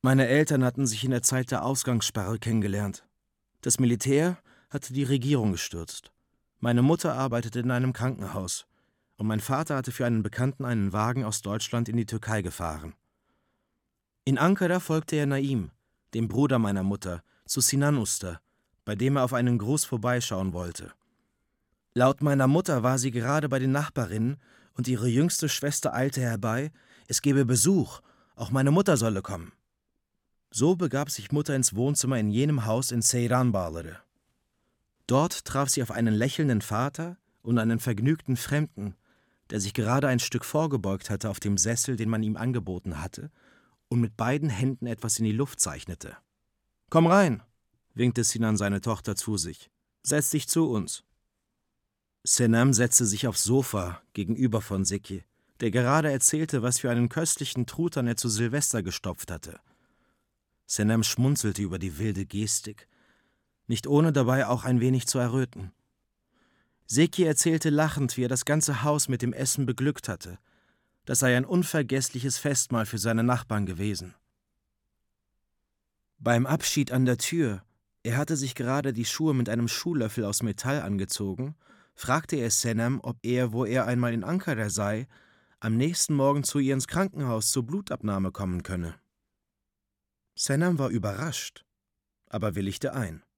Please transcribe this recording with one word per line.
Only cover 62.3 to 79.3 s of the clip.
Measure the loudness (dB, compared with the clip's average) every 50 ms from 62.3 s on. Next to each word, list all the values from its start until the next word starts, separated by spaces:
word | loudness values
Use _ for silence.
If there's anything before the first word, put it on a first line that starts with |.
| -4 -4 -2 -2 -2 -4 -4 -8 -16 -16 -20 _ _ _ _ _ _ _ _ _ _ _ _ _ _ _ _
nicht | -4 -4 -4 0
ohne | 4 4 4 6 6 4
dabei | 4 4 4 4 2 2
auch | 2 0 -2 2
ein | 2 2 4
wenig | 4 4 2 2 0
zu | -2 -2 0
erröten. | 0 0 0 0 -2 -2 -6 -12 -12 -12 _ _ _ _ _ _ _ _ _ _ _ _ _ _ _ _ _ _ _ _ _ _ _
Seki | -2 4 4 4 4 4 2 2
erzählte | 2 4 2 2 2 2 2 2 2
lachend, | 2 2 2 0 0 0 -2 -2 0
wie | -2 -2
er | 0
das | 0 -2 0
ganze | 0 0 2 2 0 0 0
Haus | 0 0 2 2 0 0
mit | -2 -2
dem | -2 -4 -2
Essen | -2 -4 -2 -2 -2 -2
beglückt | -2 -2 0 0 -2 -2 -2 -6
hatte. | -8 -8 -8 -10 -16 -16 -18 _ _ _ _ _ _ _ _ _ _ _ _ _
Das | -2 0 2
sei | 4 4 4
ein | 2 2
unvergessliches | 2 0 0 0 2 0 -2 0 0 0 -2 -2 -2 -6 -4 -4 -4 -4
Festmahl | -2 -2 -2 0 0 -2 0 0 0 0
für | -2 -4 -2
seine | 0 0 2 2
Nachbarn | 2 2 2 0 -2 -2 -2 -2 -2
gewesen. | -2 -2 -4 -2 -2 -2 -4 -8 -12 -16 _ _ _ _ _ _ _ _ _ _ _ _ _ _ _ _ _ _ _ _ _ _ _ _ _ _ _ _ _ _ _ _ _ _ _ _ _ _ _ _ _
Beim | 0 2 4 4 4
Abschied | 2 0 0 0 0 0 0 0 0 2
an | 2 4
der | 4 2
Tür, | 0 -2 -4 0 0 0 0 -2 -4 -10 _ _ _ _ _ _ _ _
er | -2 0
hatte | 0 0 0 -2
sich | -2 -2 -6 -4
gerade | -4 -2 -2 -2 0 -2 -2 -2
die | -2 -4
Schuhe | -4 -2 0 0 2